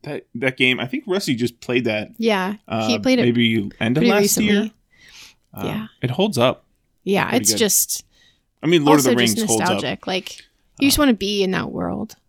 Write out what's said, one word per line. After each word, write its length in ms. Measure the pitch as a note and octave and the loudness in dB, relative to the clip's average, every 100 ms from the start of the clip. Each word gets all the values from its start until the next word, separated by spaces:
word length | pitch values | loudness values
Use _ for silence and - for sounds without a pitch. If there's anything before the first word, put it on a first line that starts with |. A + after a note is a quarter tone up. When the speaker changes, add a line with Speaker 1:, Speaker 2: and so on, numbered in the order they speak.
Speaker 1:
That, 220 | - C#3+ _ A#2+ | -10 -12 _ -4
that 220 | C3 B2+ | -4 2
game, 220 | B2+ B2+ | 2 2
I 60 | A#2+ | -4
think 160 | C#4 - | -8 -4
Rusty 280 | F#3 - A#2+ | -4 -2 -2
just 240 | A#2+ - | -2 -6
played 260 | - B2 A#2 | -2 -2 0
that. 260 | G#2+ - - | -2 -6 -4
Speaker 2:
Yeah, 360 | A3+ G3+ F#3 | -2 -2 -4
he 420 | G#3 - A2+ A2 - | -8 -8 -4 -2 -2
Speaker 1:
uh, 40 | |
Speaker 2:
played 200 | E3 B2+ | 2 2
it 40 | |
Speaker 1:
maybe 460 | A#2+ A#2 A#2 A2+ G2+ - | 2 2 2 0 -4 -4
end 180 | A#2 C3 | 0 2
of 40 | |
Speaker 2:
pretty 100 | A#3+ | 4
Speaker 1:
last 100 | G#3 | 4
Speaker 2:
recently. 300 | G3+ - G#3+ | 2 0 2
Speaker 1:
year. 180 | G3+ A3 _ _ _ - - - _ _ - | 0 0 _ _ _ -20 -20 -20 _ _ -10
Speaker 2:
Yeah. 100 | - G#2+ | -8 -8
Speaker 1:
Um, 60 | - _ | -10 _
it 100 | B2 | -6
holds 260 | B2+ G#3 A#2 | -2 -2 2
up. 280 | B2 - _ _ _ _ | 0 0 _ _ _ _
Speaker 2:
Yeah, 260 | - G3 - | -2 -2 0
Speaker 1:
Pretty 120 | B3+ | 0
Speaker 2:
it's 80 | G#3+ | 0
Speaker 1:
good. 40 | G#3+ | 0
Speaker 2:
just 440 | G#3+ - - - - _ _ _ _ _ | 0 0 -2 -6 -12 _ _ _ _ _
Speaker 1:
I 60 | D3+ | 2
mean, 160 | E3+ C#3+ | 2 6
Lord 140 | D3+ | 4
of 60 | C3 | 4
Speaker 2:
also 100 | A#2+ | 2
Speaker 1:
the 60 | A#2 | 2
Speaker 2:
just 120 | G#2+ | 0
Speaker 1:
Rings 100 | - | 0
holds 140 | A2 | 0
up. 60 | F3+ | 0
Speaker 2:
nostalgic. 380 | F#3 B2+ F#3+ - | -2 -4 -8 -6
Like, 380 | F#3 - - - _ _ - | -6 -8 -18 -20 _ _ -2
you 80 | C#4 | 0
just 120 | C4+ | 4
Speaker 1:
Uh, 20 | |
Speaker 2:
wanna 100 | C#4+ | 2
be 300 | A3 G3+ G3+ | 2 -2 -2
in 80 | F#3+ | -2
that 200 | F3+ - | -2 -6
world. 440 | - F3 F3+ A3 - | -6 -6 -6 -10 -14